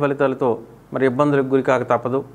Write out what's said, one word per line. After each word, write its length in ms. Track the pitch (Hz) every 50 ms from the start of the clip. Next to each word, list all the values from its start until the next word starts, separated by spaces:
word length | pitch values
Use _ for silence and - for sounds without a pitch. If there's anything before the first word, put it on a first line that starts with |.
ఫలితాలతో 480 | 147 139 139 139 143 135 131 - 143 123 110 113 - - - - - - -
మరి 120 | 127 131 131
ఇబ్బందులకు 400 | 120 135 147 147 143 139 131 131 135
గురి 100 | 135 127
కాక 160 | 147 131 123 123 120
తప్పదు. 280 | 123 120 127 123 127 139 139 -